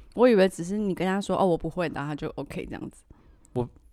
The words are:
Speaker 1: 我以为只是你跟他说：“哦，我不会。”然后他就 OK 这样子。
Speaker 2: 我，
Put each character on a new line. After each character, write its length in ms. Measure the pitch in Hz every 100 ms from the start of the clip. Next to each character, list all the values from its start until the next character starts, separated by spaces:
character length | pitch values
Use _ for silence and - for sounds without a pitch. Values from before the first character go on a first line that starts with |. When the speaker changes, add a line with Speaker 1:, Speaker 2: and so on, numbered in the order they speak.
| - -
Speaker 1:
我 120 | 247
以 60 |
为 120 | 214 190
只 160 | -
是 140 | 175 208
你 180 | 208
跟 140 | 180 185
他 100 | 190
说 200 | 196 185
：“哦， 60 | 190
我 100 | 160
不 140 | 165
会。” 200 | 165 165
然 100 | 127
后 60 | 143
他 40 |
就 140 | 147 160 -
OK 300 | 143 - -
这 60 |
样 180 | - -
子。 140 | - - - _ _ _
Speaker 2:
我， 120 | 123 120 - _